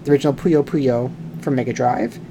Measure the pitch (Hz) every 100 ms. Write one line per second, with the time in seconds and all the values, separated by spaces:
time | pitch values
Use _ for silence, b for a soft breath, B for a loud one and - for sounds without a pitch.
0 | - 143 147 135 185 156 143 160 135 120
1 | 127 - - - - 131 123 117 123 123
2 | 117 - -